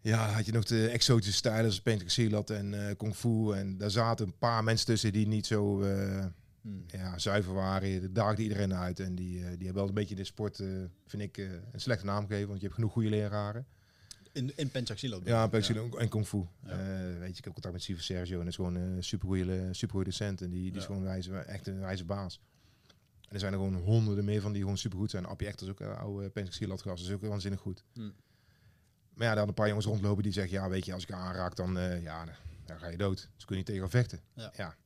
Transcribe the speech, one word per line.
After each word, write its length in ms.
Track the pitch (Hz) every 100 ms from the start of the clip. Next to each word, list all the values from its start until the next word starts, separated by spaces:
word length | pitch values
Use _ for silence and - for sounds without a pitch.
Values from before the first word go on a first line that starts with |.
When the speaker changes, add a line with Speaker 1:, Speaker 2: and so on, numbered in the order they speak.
Speaker 1:
ja, 300 | 110 113 110
had 140 | 107 101
je 60 |
nog 120 | 113
de 240 | 107 117 110
exotische 440 | 120 - 120 101
stijlen 320 | 95 - 110
als 160 | 113 92
Pencak 280 | - 110 87
Silat 420 | - 113 104 104
en, 380 | 107 101 101 101
eh, 80 | 101
Kung 200 | 107 101
Fu. 360 | 120 113 107
En 260 | 98 98 95
daar 120 | 104
zaten 360 | 101 113 117 104
een 120 | -
paar 260 | 120 117
mensen 220 | 110 113 -
tussen 260 | 113 110
die 140 | 101 107
niet 200 | 107 -
zo, 360 | 107 104 98
eh, 420 | 98 98 98 95 95 85 - -
Speaker 2:
Hmm. 240 | 110 98 87
Speaker 1:
ja, 320 | 95 92 87
zuiver 340 | 101 101 92
waren. 460 | 95 95 95 98 95
Daar 120 | 92
daagde 300 | 95 104 104
iedereen 320 | 110 101 98
uit. 260 | 92 90 90
En 140 | 95
die, 240 | 90 90 90
eh, 60 |
die 120 | 90 87
hebben 100 | 92
wel 140 | 92 98
een 60 |
beetje 200 | 101 101
de 100 | 98
sport, 360 | 95 - 107 -
eh, 80 | 95 95 92 - _
vind 160 | 104
ik, 160 | 104 -
eh, 120 | 98 87 104
een 80 | 110
slechte 240 | 131 117
naam 220 | 101 101 101
gegeven. 200 | 101 101
Want 100 | 98
je 40 |
hebt 100 | 98 -
genoeg 140 | 113
goede 160 | - 110
leraren. 580 | 107 104 104 104 107 139 - - _ - - -
Speaker 2:
In, 240 | - 127 -
in 140 | 131
Pencak 280 | 131 120 107
Silat 200 | 131 101
Speaker 1:
Ja, 60 |
Speaker 2:
bedoel 180 | 90 117
je? 60 | 110
Speaker 1:
Pencak 200 | 110 107
Silat 240 | 110 117
en, 60 | -
en 80 | 113
Kung 180 | 107 104
Fu. 180 | 104 87 - -
Speaker 2:
Ja. 40 |
Speaker 1:
Eh, 480 | 92 95 95 92 87
weet 120 | 90
je, 80 | 87
ik 60 |
heb 80 | -
contact 220 | 82 95
met 80 | 87
Sivo 180 | - 90
Sergio 320 | - 92 90
en 60 | 90
dat 100 | 87
is 80 | 85
gewoon 180 | 90
een 300 | 87 90 92
supergoeie, 640 | 87 92 92 95 90 92 92
supergoeie 300 | 90 107 98 92
docent. 340 | 90 104 95
En 80 | 90
die, 120 | 90
die 100 | 92
is 60 | 92
Speaker 2:
Ja. 60 | 95
Speaker 1:
gewoon 160 | 98
wijze, 340 | 95 92 90 95
echt 300 | - 101 -
een 140 | 95
wijze 240 | 95 95
baas. 360 | 85 101 92 - _ _ - _ _ - _ _ -
En 60 |
er 40 | 101
zijn 120 | 98
er 60 | 98
gewoon 160 | 98
honderden 500 | 92 87 113 110 101
meer 160 | 101 107
van 120 | 101
die 80 | 101
gewoon 160 | 98 98
supergoed 320 | 113 92 104
zijn. 140 | 92 90
Appie 200 | 98 101
Echter 200 | 101 95
is 60 |
ook 80 | 98
een 140 | 104 101
oude 340 | 104 101 98
Pencak 220 | 104 95
Silat 300 | - 104 95
gast, 220 | 98 90
is 60 | 90
ook 100 | 98 107
waanzinnig 340 | 104 95 95
goed. 240 | - 92 _
Speaker 2:
Hmm. 220 | - 107 101 _ _ _ _ - _ _ _ _
Speaker 1:
Maar 120 | - 117
ja, 80 |
dan 140 | 107 104
een 60 |
paar 140 | 101 107
jongens 180 | 104 104
rondlopen 360 | 104 101 101
die 100 | 101
zeggen, 200 | 95 92
ja, 160 | 98 95
weet 160 | 95 92
je, 60 |
als 100 | 90
ik 60 | 90
je 60 |
aanraak, 420 | 95 92 92 90 87
dan, 220 | 90 92
eh, 240 | 90 87
ja, 220 | 85 80
dan, 100 | 82 - - - -
dan 120 | 82
ga 100 | 87
je 80 | 85
dood. 200 | 101 92 -
Dus 100 | -
kun 40 | -
je 80 | 95
niet 100 | 90
tegen 140 | 101
gaan 100 | 95
vechten. 300 | 123 120 82 -
Speaker 2:
Ja. 180 | - 110 -
Speaker 1:
Ja. 200 | 90 80